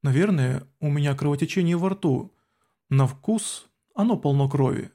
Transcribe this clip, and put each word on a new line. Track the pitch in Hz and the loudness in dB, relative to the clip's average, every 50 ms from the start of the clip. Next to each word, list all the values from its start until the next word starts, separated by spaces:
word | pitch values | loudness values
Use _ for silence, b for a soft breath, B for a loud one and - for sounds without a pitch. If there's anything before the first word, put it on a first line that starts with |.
| - | 0
Наверное, | 143 131 139 180 208 196 151 131 127 131 139 - _ _ _ | 2 2 2 2 2 2 2 2 0 -2 -4 -8 _ _ _
у | - 147 | -4 -2
меня | 143 147 143 143 139 | 0 0 0 0 0
кровотечение | 139 143 147 147 143 170 160 - 190 180 170 170 | 0 0 -2 0 0 -2 -2 0 0 0 0 0
во | 175 170 190 | 0 0 -2
рту. | 190 196 - 165 131 - - - _ _ _ _ _ _ _ _ _ _ _ _ | -4 -2 0 0 0 0 -2 -8 _ _ _ _ _ _ _ _ _ _ _ _
На | 135 135 139 | 2 2 2
вкус | 123 135 - _ - 220 220 - - - - - _ _ _ _ _ _ | 2 0 -4 _ -2 -2 -2 -2 -6 -12 -12 -16 _ _ _ _ _ _
оно | - 202 233 226 | 0 0 0 0
полно | 147 - 147 139 139 139 139 | 0 0 0 2 2 0 0
крови. | 143 139 135 127 - - - - _ | 0 0 0 0 0 -2 -6 -10 _